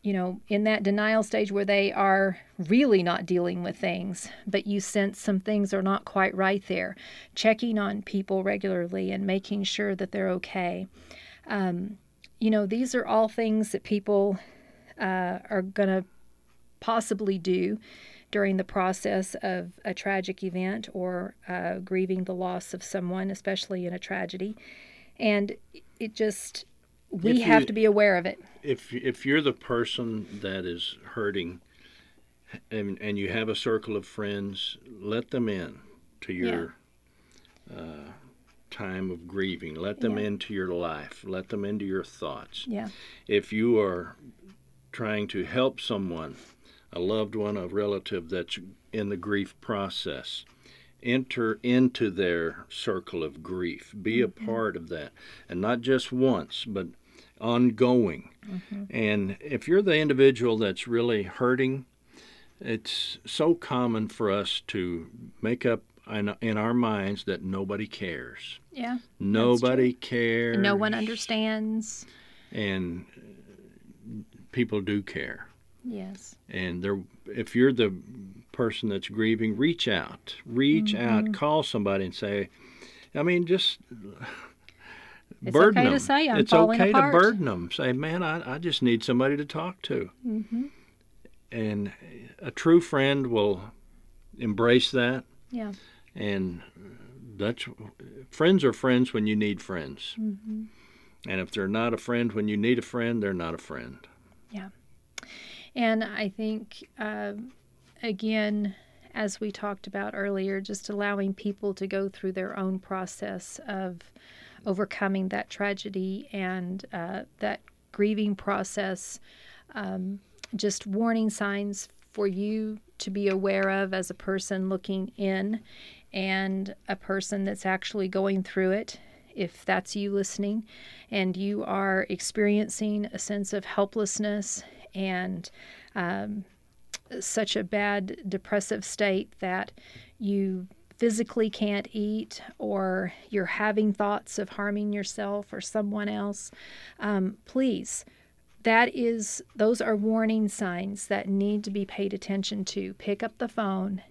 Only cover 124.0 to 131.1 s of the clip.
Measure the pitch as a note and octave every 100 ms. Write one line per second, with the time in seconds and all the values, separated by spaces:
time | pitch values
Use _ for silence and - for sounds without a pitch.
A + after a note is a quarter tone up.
124 | F3+ F3+ - F#3+ - F#3+ F#3+ F#3+ - F#3+
125 | F#3+ - G3 F#3+ G3 A3+ - - - -
126 | - F#3+ F#3+ F#3+ F#3+ F#3+ G3 - - F#3+
127 | - G3 - G3+ G3 G3 F#3+ F#3+ - G#3
128 | F#3+ F#3+ G3 G3 F#3 - F#3 G3+ A#3 -
129 | - - - - F3 - - F#3 - G3+
130 | G3+ G3 G3 - G3+ G#3+ G#3+ - - -
131 | -